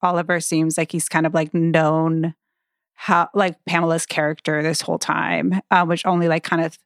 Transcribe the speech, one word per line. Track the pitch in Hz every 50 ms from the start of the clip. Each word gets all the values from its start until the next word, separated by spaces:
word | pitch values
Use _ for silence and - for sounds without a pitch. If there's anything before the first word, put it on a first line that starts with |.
Oliver | - 180 175 175 170 175 175 170
seems | - - 165 160 160 160 156 170
like | 160 -
he's | - 165 - -
kind | - 160 160
of, | 160 175
like, | 165 156 147 -
known | 170 165 165 160 160 160 151 156 160 160 160 160 160 165 165 - - _ _ _ _ _ _ _ _ _ _ _
how, | - - - 180 170 165 - -
like, | 202 190 180 156 - _
Pamela's | - 170 170 170 165 165 165 -
character | - - 160 151 151 156 - - 156 151 151
this | 151 160 156 -
whole | - - 165 -
time, | - - - - - 175 170 165 160 180 185 196 - _
uh, | 190 180 175
which | 165 170 170 -
only, | 185 180 175 170 165
like, | 160 165 -
kind | - 180 165 165
of | 165 - _ _